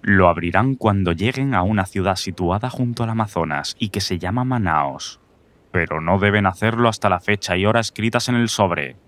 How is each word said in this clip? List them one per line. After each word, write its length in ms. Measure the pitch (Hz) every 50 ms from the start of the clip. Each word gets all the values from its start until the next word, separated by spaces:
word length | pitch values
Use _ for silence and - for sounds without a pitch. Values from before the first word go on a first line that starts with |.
Lo 280 | - - 101 95 92 87
abrirán 460 | 82 82 85 87 85 95 110 135 135
cuando 380 | 123 - 110 101 98 95 90 85
lleguen 420 | 80 95 117 131 131 135 139 131
a 80 | 95 90
una 240 | 98 110 104 95
ciudad 300 | 92 - 98 92 95 92
situada 540 | 92 - - 87 - 92 85 90 104 117 127
junto 320 | - - 127 120 117 113 117
al 80 | 113
Amazonas 640 | 113 113 113 107 - 90 82 78 76 73 73 - - _
y 120 | 120 104
que 100 | - 101
se 180 | 92 - 95 87
llama 260 | 85 87 101 123 127
Manaos. 760 | 127 131 120 104 87 80 78 71 69 65 - - - - _ _ _ _ _ _ _ _ _ _ _ -
Pero 280 | 90 82 80 85 80
no 180 | 80 82 92 98
deben 280 | 95 104 101 107 101
hacerlo 420 | 95 90 - - 110 113 113 120 117
hasta 200 | 110 - - 104
la 120 | 95 87
fecha 360 | - - 107 98 - - 90
y 100 | 90 95
hora 140 | 104 110 117
escritas 480 | 113 - _ - 107 113 - 123 - -
en 80 | 123
el 120 | 120 117 110
sobre. 480 | - - 104 92 85 78 73 67 64 - _